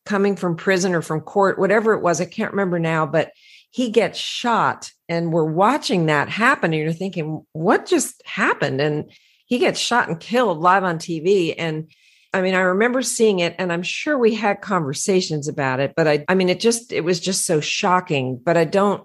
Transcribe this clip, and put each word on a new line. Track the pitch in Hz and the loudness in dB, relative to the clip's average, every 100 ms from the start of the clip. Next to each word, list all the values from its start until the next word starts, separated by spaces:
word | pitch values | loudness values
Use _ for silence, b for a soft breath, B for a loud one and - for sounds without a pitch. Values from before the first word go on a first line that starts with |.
| - | -4
coming | 202 202 | 0 0
from | 196 180 165 | 0 -2 -2
prison | - 190 190 | 0 2 2
or | 170 | 0
from | - 156 | -2 -6
court, | - 208 190 - | -2 0 2 2
whatever | 185 214 220 | 2 2 2
it | 202 | 2
was. | 175 170 | 2 0
I | |
can't | 175 - 214 | -2 -6 -4
remember | 202 190 170 | -2 0 0
now, | 165 160 | 0 0
but | 156 160 - - b b b | 0 0 -2 -6 b b b
he | - 247 | -4 0
gets | 220 185 - | 2 0 -2
shot | - - 240 220 143 110 - - - | -10 -4 -2 2 0 -2 -8 -14 -6
and | 170 170 | -2 0
we're | 165 | 0
watching | 156 156 208 294 - 196 160 | 0 2 2 2 0 0 2
that | 147 127 | 2 0
happen. | 180 240 294 175 | 0 2 2 0
And | 156 | 0
you're | 151 | -2
thinking, | 165 190 180 156 156 - | -4 -6 -6 -6 -8 -10
"What | 156 175 311 - | -4 0 0 2
just | 339 - - | 0 0 -8
happened?" | - - 262 - 143 131 | -12 -4 -2 0 -2 0
And | 151 151 - b b b | -2 -2 -6 b b b
he | b 247 | b 0
gets | 185 - | 0 0
shot | - 240 - | 0 0 0
and | 165 | -4
killed | - 233 226 160 | -4 0 0 2
live | 180 190 | 2 4
on | 185 165 | 2 -2
T | 170 165 | -6 -2
V. | 165 202 160 | 2 2 0
And | - 165 156 160 b b b b | -2 -4 -4 -8 b b b b
I | 190 | -2
mean, | 185 | 0
I | 185 | 2
remember | 185 185 240 254 | 2 2 2 0
seeing | 240 - 220 190 | -2 2 2 4
it, | 170 - | 0 -2
and | 185 | -4
I'm | 170 | -2
sure | 180 - 302 294 | -4 -6 -2 2
we | 226 220 | 2 2
had | 208 196 | 0 -2
conversations | - 185 143 117 - 185 180 151 143 | -2 -2 -2 -4 0 0 0 -4 -4
about | 147 135 131 | -2 -2 0
it, | 135 - | -2 0
but | 156 | 2
I, | 147 147 | 2 2
I | 190 | 2
mean, | 180 | 2
it | 180 | 2
just, | 226 233 - | 0 0 -2
it | - | -4
was | 165 175 | -2 -2
just | 180 190 | -2 -2
so | - 156 | 0 0
shocking, | 147 - 196 180 185 147 127 127 | -2 -2 2 0 0 -2 -2 -4
but | - 170 | 0 2
I | |
don't | 160 196 202 190 | 2 2 2 0